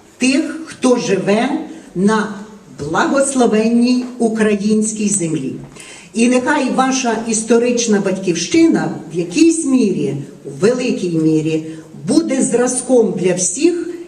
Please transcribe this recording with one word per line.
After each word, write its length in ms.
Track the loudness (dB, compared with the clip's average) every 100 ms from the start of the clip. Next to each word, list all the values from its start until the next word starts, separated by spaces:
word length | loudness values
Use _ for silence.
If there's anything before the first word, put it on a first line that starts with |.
| -20 -2
тих, 420 | 0 0 -2 -8 -14
хто 320 | -4 0 2
живе 520 | 0 -2 0 0 0 -4 -8 -14 -12 -2
на 400 | 0 0 -2 -8 -14 -20 -20 -12
благословенній 1300 | -6 -2 0 0 0 2 2 2 2 2 2 2 -2 -2
українській 920 | -2 0 0 0 0 0 0 -2 -2
землі. 440 | -2 -2 -4 -6 -10 -14 -18 -20 -20 -10
І 140 | 0 2
нехай 420 | 2 2 0 0 0
ваша 420 | 0 0 -2 -2 -2
історична 720 | -4 2 2 4 0 2 0
батьківщина 920 | 0 -2 -2 -4 0 4 4 4 0 -6 -8
в 40 | -6
якійсь 480 | -4 4 4 4 2
мірі, 480 | 4 4 2 -2 -6 -10 -14 -16
в 160 | 0
великій 480 | 0 2 -2 -2 -2
мірі, 540 | 0 2 2 0 -2 -4 -14 -18 -12 0
буде 340 | 2 2 -2
зразком 720 | 0 0 0 -2 2 2 4 0
для 140 | 0
всіх, 560 | 0 -2 -2 -2 -2 -6 -10